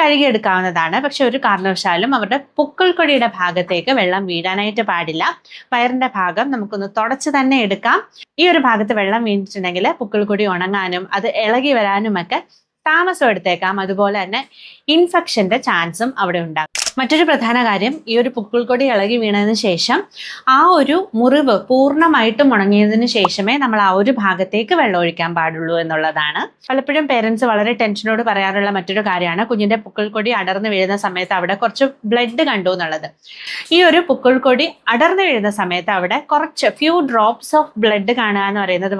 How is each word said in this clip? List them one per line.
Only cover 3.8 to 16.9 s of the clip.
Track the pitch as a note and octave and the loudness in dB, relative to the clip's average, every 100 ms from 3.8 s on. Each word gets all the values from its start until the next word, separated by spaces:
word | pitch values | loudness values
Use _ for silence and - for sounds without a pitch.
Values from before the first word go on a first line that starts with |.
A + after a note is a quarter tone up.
| E3+ C4+ | 0 0
വെള്ളം | F#3 F#3 G3 | 2 0 -2
വീഴാനായിട്ട് | E3+ F3 F#3+ G#3 G#3+ G#3 | -4 -4 -2 -2 -2 -2
പാടില്ല. | F3 E3 D#3+ A3+ F4+ _ - - A#3+ | -2 -4 -2 -4 -4 _ -20 -6 -2
വയറിന്റെ | B3 B3+ B3+ G#3+ | 0 0 -2 -2
ഭാഗം | F3+ F3 C4+ B3+ | -2 -2 -2 -4
നമുക്കൊന്ന് | G#3 G#3 G3 G#3+ | -6 -6 -6 -4
തുടച്ച് | A3 C4+ D#4 C#4 | -4 -4 -2 0
തന്നെ | C4 C4+ G#3+ | 2 2 0
എടുക്കാം. | G3 A#3 E4 - - - - | 0 0 0 -2 -14 -12 0
ഈ | F4 | 2
ഒരു | E4 B3+ | 4 2
ഭാഗത്ത് | A3 G#3 A3 | 0 0 0
വെള്ളം | G3 A3 A3+ | 0 0 0
വീണിട്ടുണ്ടെങ്കിൽ | G3+ F#3+ G3+ F#3 F3+ A3+ E4+ | -2 -4 -6 -6 -2 -2 -2
പുക്കിൾ | G#3 G#3+ G#3 | -4 -2 0
കൊടി | G3+ G#3 F3+ | 0 0 -2
ഉണങ്ങാനും | F#3 G3+ F#3 F3+ F#3 G3+ | -2 -2 -2 -6 -4 -4
അത് | A3 G3 G#3+ | -2 -2 0
ഇളകി | A#3+ C#4 B3+ | 0 2 0
വരാനുമൊക്കെ | G3+ G3 A3 G3 E3+ C#4+ - _ _ _ - | 0 0 0 -2 -4 -6 -6 _ _ _ 0
താമസം | D#4+ F4+ F4 C4 | 2 0 0 0
എടുത്തേക്കാം. | F#3+ F#3 F3 F#3 G3+ | 2 0 -2 -2 -2
അതുപോലെ | F#3+ G3 G3+ G3+ | -4 0 0 0
തന്നെ | F#3 A3+ C4+ - - - - | -4 -6 -8 -16 -20 -10 0
ഇൻഫെക്ഷന്റെ | D#4 F4 F4 E4+ - F#3+ A3 - | 2 2 0 0 0 0 0 0
ചാൻസും | F#3 E3+ E3 A#3+ C4 | -2 -2 -4 -6 -2
അവിടെ | F#3+ F3 E3 | -2 -2 -4
ഉണ്ടാകും. | D#3 D#3 - - | -6 -6 -6 -6